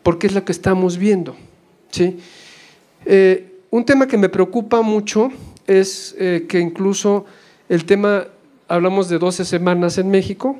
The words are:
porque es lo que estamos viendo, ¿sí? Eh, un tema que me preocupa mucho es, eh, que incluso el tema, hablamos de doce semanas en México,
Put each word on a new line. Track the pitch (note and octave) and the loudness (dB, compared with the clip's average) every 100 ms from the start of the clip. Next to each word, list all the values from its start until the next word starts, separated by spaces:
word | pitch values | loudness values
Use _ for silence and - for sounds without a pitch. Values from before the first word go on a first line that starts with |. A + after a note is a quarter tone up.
porque | F3 E3+ G3+ | -2 0 0
es | |
lo | F#3+ | -2
que | F#3 | -4
estamos | F3 G3 F#3+ F#3 F3 | -4 0 0 0 0
viendo, | G#3 F#3+ D3 - - _ _ _ _ | 0 0 -2 -12 -20 _ _ _ _
¿sí? | - F3+ F3 - - - - - _ _ _ - | -2 -2 -2 -14 -20 -20 -20 -20 _ _ _ 2
Eh, | G3 F#3+ F#3 - - - | 4 4 2 -4 -20 -4
un | A3+ A#3 | -2 2
tema | C#4 C4 | 2 2
que | A3+ | 2
me | F#3+ | 0
preocupa | F#3 F#3 A#3+ G#3 A#3 | 2 0 0 -2 0
mucho | A3 G#3+ G#3 G#3+ B3 C4 - - - | 2 0 -2 -2 -2 -4 -20 -10 0
es, | F#3+ F#3+ - - - | 2 2 -4 -14 -6
eh, | F#3 F3 E3+ | -2 -2 -2
que | F3+ | -2
incluso | E3+ E3+ F#3+ G3 G#3 G3+ G3+ - _ _ - | -2 -2 -2 0 0 -2 -4 -20 _ _ -2
el | F3 E3 | -2 2
tema, | G3+ G#3 G3+ F3+ - _ _ - | 2 2 0 -4 -14 _ _ -4
hablamos | F3 F#3 G3 F3+ | 0 0 0 0
de | E3 | 0
doce | F3+ F3+ F3+ | -2 -2 -4
semanas | F3 F3+ F3 F3 F3+ | -2 0 0 0 0
en | F#3+ | 0
México, | G3 F#3+ G3 C4 C4+ | 0 0 -4 -6 -6